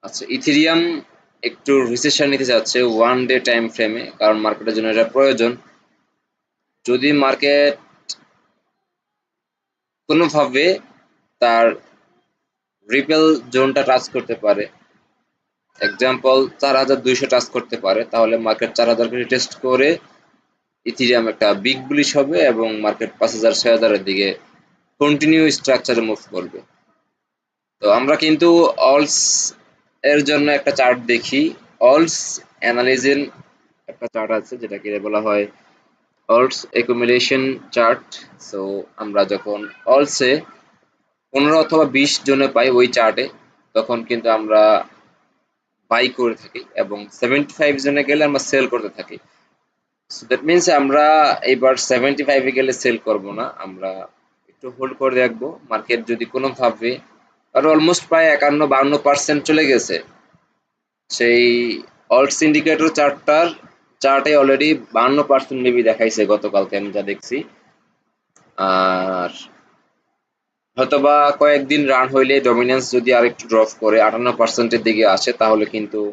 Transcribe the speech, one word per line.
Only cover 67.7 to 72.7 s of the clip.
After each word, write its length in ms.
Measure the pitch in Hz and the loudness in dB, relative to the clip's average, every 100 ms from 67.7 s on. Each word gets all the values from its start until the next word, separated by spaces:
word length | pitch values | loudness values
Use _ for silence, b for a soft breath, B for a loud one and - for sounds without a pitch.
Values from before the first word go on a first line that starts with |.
| _ _ _ _ _ _ _ _ - 95 | _ _ _ _ _ _ _ _ -6 -2
আর 640 | 92 92 92 95 92 87 - - _ _ _ _ _ _ _ _ _ _ _ _ - | 0 0 -2 -4 -4 -6 -10 -20 _ _ _ _ _ _ _ _ _ _ _ _ -4
হয়তোবা 400 | 131 147 143 147 147 143 | 0 2 4 4 4 4
কয়েকদিন 420 | 147 147 135 147 143 | 2 2 2 0 2
রান 140 | 131 131 | 2 2
হইলে 200 | 135 131 139 127 | 2 2 2 2
ডমিনেন্স 360 | 120 123 | 2 2